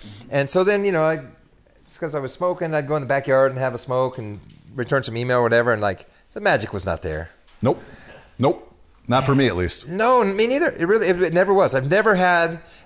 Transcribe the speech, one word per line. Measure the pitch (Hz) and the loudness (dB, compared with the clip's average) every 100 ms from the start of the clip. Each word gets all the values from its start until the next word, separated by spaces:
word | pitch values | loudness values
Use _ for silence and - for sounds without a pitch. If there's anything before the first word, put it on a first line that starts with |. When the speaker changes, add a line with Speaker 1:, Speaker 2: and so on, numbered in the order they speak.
| 104 101 - | -20 -20 -6
Speaker 1:
And | 139 139 | -2 0
so | 185 | 2
then, | 190 208 202 | 2 2 0
you | |
know, | 170 156 | 0 0
I, | 156 127 - _ _ _ _ _ | -2 -8 -20 _ _ _ _ _
it's | - | -12
'cause | 165 143 | -8 -6
I | |
was | 131 | -8
smoking, | - 180 180 165 | -4 -4 -4 -4
I'd | 156 139 | -4 -2
go | 151 | -4
in | |
the | 127 | -2
backyard | 135 139 135 135 | -2 2 4 4
and | 127 | 2
have | 131 | -4
a | 120 | -6
smoke | - 127 131 127 | -4 -2 -2 -4
and | 107 101 - - - - | -12 -12 -18 -20 -14 -8
return | 120 139 | -2 -2
some | 127 113 | 0 -2
email | 123 127 | 0 2
or | |
whatever, | 117 117 120 | 4 4 2
and, | 110 | 2
like, | 104 90 - _ _ | 0 -4 -12 _ _
the | 220 | -4
magic | 208 147 107 | 0 0 -2
was | 101 90 | -6 -4
not | 82 | -6
there. | 82 76 92 _ _ - | -6 -8 -10 _ _ -4
Speaker 2:
Nope. | 120 - - - - - - - | -2 -2 -8 -20 -20 -20 -16 -2
Nope. | 131 175 - - _ _ - | -2 -2 -10 -20 _ _ -2
Not | 123 135 | 0 2
for | |
me, | 135 127 | 2 2
at | 90 | 0
least. | 90 - 143 | -4 -6 -8
Speaker 1:
No, | 185 226 254 | -2 2 2
me | 202 196 233 | 2 0 0
neither. | 269 320 | 2 0
It | - 170 | -2 0
really, | 220 190 | 2 2
it, | 180 | 0
it | 180 | 0
never | 165 190 | 2 2
was. | 196 160 | 4 2
I've | 131 135 | 0 0
never | 190 214 | 2 2
had | 185 180 175 170 165 - - | 2 4 2 0 -4 -16 -20